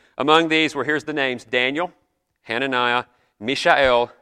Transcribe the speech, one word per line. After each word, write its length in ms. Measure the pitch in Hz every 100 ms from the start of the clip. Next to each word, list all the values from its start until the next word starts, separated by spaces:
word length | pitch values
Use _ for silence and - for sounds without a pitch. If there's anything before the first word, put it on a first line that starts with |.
| _ -
Among 320 | 139 160 165
these 260 | 160 156 139
were," 80 |
here's 220 | 123 151 156
the 80 |
names, 300 | 151 131 120
"Daniel, 500 | - 123 127 147 180 _ _ _ _ _
Hananiah, 600 | - 117 135 127 120 123 - _ _ _
Mishael, 720 | 110 139 175 139 135 120 120 -